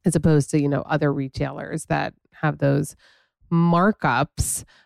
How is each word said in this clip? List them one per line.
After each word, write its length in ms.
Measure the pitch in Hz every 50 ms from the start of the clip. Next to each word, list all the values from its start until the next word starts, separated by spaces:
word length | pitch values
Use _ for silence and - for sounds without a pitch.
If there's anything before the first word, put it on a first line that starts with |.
| _
as 120 | 170 -
opposed 340 | 165 - 165 156 147 139 -
to, 100 | - 151
you 80 | 143
know, 140 | 143 143 143
other 320 | - - 156 143 151 143 139
retailers 720 | 147 135 131 - - 143 135 143 - - - - 156 -
that 280 | - 156 143 - - - _ _ _ _
have 240 | - - 151 147
those 380 | 147 143 139 139 147 151 - - _ _ _ _ _ _ _ _ _ _ _
markups. 1120 | 170 170 170 170 170 170 185 214 208 - - 143 120 123 143 - _ - - - - - - _ _ _ _